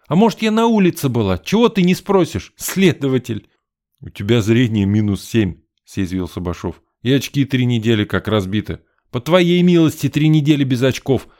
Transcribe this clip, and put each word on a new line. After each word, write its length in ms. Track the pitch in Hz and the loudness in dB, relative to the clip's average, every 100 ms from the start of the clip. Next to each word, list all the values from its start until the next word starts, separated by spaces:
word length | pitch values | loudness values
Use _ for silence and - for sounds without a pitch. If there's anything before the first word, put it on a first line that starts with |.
| _ | _
«А 80 | 156 | 2
может, 260 | 220 - | 2 0
я 100 | 220 | -2
на 160 | 220 233 | 0 0
улице 420 | 220 180 - 143 | 2 0 0 -4
была? 280 | 120 101 90 | -2 -2 -2
Чего 300 | - 202 233 | -2 0 0
ты 140 | - | 2
не 140 | 180 185 | 0 0
спросишь, 580 | - 196 160 - - _ | 0 0 0 -4 -10 _
следователь?» 920 | - - 190 - 139 131 - 104 - _ _ _ _ _ | -8 2 2 2 -2 -2 -4 -10 -12 _ _ _ _ _
«У 100 | - | -20
тебя 320 | - 101 120 | -10 0 0
зрение 440 | 104 113 127 107 98 | 2 2 2 2 2
минус 380 | 104 104 95 | 2 0 -2
семь», 380 | - 117 101 80 _ _ | -2 0 0 -4 _ _
съязвил 440 | _ - 95 92 87 | _ -8 -4 -4 -6
Сабашов. 540 | - 90 85 92 82 _ _ | -6 -8 -6 -8 -10 _ _
«И 100 | 117 | -2
очки 340 | 135 - 143 135 | -2 -2 -4 -2
три 200 | 131 123 | 0 0
недели 400 | 120 110 110 104 | 0 0 0 0
как 220 | 98 98 | -4 -2
разбиты». 540 | 107 92 104 - 82 _ _ _ | -2 -2 -6 -6 -12 _ _ _
«По 120 | 127 | -10
твоей 420 | 135 180 175 180 | 0 2 4 4
милости, 460 | 180 170 160 - 135 | 4 4 2 0 -4
три 180 | 151 156 | 0 2
недели 360 | 156 147 147 | 2 2 0
без 200 | 135 127 | 0 0
очков. 440 | 131 131 - 127 - _ | 0 -2 -2 -4 -4 _